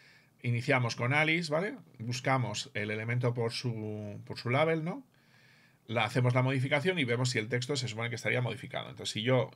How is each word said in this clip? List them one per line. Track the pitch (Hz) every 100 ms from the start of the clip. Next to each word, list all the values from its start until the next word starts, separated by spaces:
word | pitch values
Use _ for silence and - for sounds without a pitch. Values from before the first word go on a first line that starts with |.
| - - _ _
iniciamos | 120 120 120 131 120 113
con | 120
Alice, | 147 156 165 165
¿vale? | 151 196 254 - -
Buscamos | 113 123 - 135 110 104 -
el | 110 104
elemento | 107 113 123 123
por | 120 117
su, | - 127 110 107 107 104 107 113
por | -
su | 127
label, | 131 160 165
¿no? | 160 269 - _ _ _ _ _ _ _ -
La, | 113
hacemos | 107 131 123
la | 123
modificación | 131 135 139 147 151 180
y |
vemos | 127 120 127
si | 123
el | 110
texto | 123 127
se | 143 120
supone | 107 117
que | 117
estaría | 110 117
modificado. | 123 104 - - -
Entonces, | - 104
si | 107
yo | 113 127 107